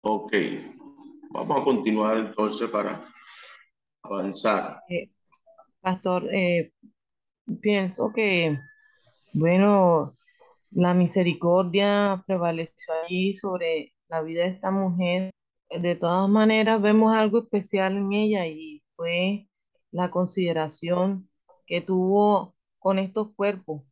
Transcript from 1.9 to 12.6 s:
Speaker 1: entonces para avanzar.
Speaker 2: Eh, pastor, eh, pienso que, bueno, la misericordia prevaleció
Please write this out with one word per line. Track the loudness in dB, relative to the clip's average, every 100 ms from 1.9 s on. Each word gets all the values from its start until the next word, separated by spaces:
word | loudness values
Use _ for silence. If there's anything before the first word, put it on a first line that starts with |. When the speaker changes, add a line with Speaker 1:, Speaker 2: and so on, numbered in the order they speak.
| 0 0 0
Speaker 1:
entonces | -4 -2 -4 -2 -4
para | -4 -4 -8 -14 -20 -20 -20 -20 -20 _ _ _ _
avanzar. | -10 -6 -4 -2 0 0 -2 -12 -8
Speaker 2:
Eh, | -8 -8 _ _ _ _ -20 _ _
pastor, | -6 -4 -2 -4 -2
eh, | -2 0 0 -2 _ -20 _ _ _ _ _ -12 -4
pienso | 0 0 0 -4 -4
que, | 0 0 2 0 -2 -8 _ _ _ _ _ _
bueno, | 0 4 4 6 6 6 4 0 _ _ _ _ _ _
la | 0 2 4
misericordia | 4 2 0 0 2 2 2 2 2 2 2 -2 -4
prevaleció | -2 -2 -2